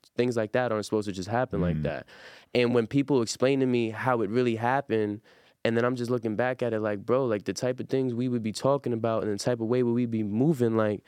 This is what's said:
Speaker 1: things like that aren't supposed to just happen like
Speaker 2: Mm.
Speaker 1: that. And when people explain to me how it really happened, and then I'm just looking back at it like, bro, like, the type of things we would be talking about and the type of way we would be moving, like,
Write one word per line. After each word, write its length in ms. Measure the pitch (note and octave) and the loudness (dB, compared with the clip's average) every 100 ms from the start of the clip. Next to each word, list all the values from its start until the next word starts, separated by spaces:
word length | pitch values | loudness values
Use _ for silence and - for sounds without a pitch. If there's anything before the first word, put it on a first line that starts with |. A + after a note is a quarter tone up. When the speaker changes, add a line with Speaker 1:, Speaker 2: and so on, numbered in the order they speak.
| _ - | _ -2
Speaker 1:
things 200 | B2 A#2 | 0 0
like 160 | A2 | 0
that 200 | B2 B2 | 0 0
aren't 120 | G#2+ | -2
supposed 220 | G2 G#2+ G#2 | -2 -2 -2
to 60 | |
just 160 | F#2 F#2 | -6 -2
happen 320 | A#2 - E2 | -2 0 0
like 160 | F2 D#2 | 0 0
Speaker 2:
Mm. 40 | |
Speaker 1:
that. 220 | D#2 C#2+ - - - - - | -2 -4 -10 -18 -20 -20 -4
And 200 | B2 A#2+ | 0 2
when 120 | A#2+ A2+ | 2 2
people 360 | C#3 C#3 C3+ | 0 2 2
explain 380 | A2+ - B2+ C#3 | 0 0 2 2
to 60 | C3 | 2
me 240 | B2 A2+ | 2 0
how 300 | G#2+ A#2 A#2+ | -2 0 0
it 80 | G2+ | 0
really 260 | A#2+ B2 A2 | 0 0 0
happened, 640 | A#2+ C3+ - A2 G#2 G#2 - - _ _ | 0 0 0 0 0 -4 -12 -20 _ _
and 120 | A#2 A#2 | 0 2
then 80 | |
I'm 120 | B2 B2+ | 2 0
just 140 | A#2+ | -2
looking 260 | B2 A2 G#2 | -2 -2 -2
back 260 | B2 C3 | -2 -2
at 100 | A#2+ | -2
it 80 | A2 | 0
like, 240 | G#2+ G#2 G#2 | -2 -2 0
bro, 180 | B2+ | 0
like, 200 | B2+ G#2+ | 2 0
the 80 | G2+ | -2
type 260 | F#2 B2 B2+ | -2 -2 -4
of 80 | A2 | -2
things 260 | C3 C3 | 0 0
we 140 | A#2 B2+ | -2 -2
would 140 | B2 | -2
be 100 | A2 | -2
talking 400 | - C3 C#3 B2+ | 0 0 0 0
about 300 | A2+ A2+ A2+ | -2 0 0
and 80 | G#2+ | -2
the 60 | G2+ | -2
type 180 | - A#2+ | -2 -2
of 60 | A2+ | 0
way 140 | B2 | 2
we 100 | A#2+ | 2
would 180 | A#2+ A#2+ | 0 0
be 120 | A2 | -2
moving, 540 | G#2 G#2+ D3 C3+ A#2 A2 | 0 2 2 2 2 2
like, 260 | G#2+ G2+ | 0 -2